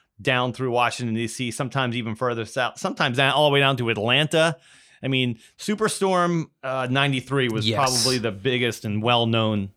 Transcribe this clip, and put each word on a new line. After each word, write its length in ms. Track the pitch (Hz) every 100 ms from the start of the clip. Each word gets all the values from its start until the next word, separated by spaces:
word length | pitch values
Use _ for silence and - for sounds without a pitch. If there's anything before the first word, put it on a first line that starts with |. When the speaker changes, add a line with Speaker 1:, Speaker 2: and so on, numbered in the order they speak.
| _ -
Speaker 1:
down 300 | 104 127 123
through 200 | 110 131
Washington, 440 | 120 120 - 120 113
D 120 | 113
C, 220 | - 123
sometimes 440 | - 135 135 127 117
even 200 | 113 107
further 280 | 123 117
south, 360 | 110 - 120 -
sometimes 360 | 185 285 147 120
down, 160 | 135
all 160 | 135 151
the 40 |
way 80 | 139
down 160 | 139 131
to 120 | 117
Atlanta. 680 | 104 110 131 151 165 160 156 - - - _
I 60 | 131
mean, 320 | 131 123 113 - -
Superstorm, 880 | - 208 214 - 196 180 175 170 156 _
uh, 260 | 135 131 127
ninety-three 560 | 131 143 131 127 139 127
was 180 | 110 107
Speaker 2:
Yes. 120 | 113
Speaker 1:
probably 400 | 131 123 120 127
the 160 | 110
biggest 500 | 98 131 123 120 -
and 180 | 110 104
well-known 680 | 110 120 117 113 110 104 98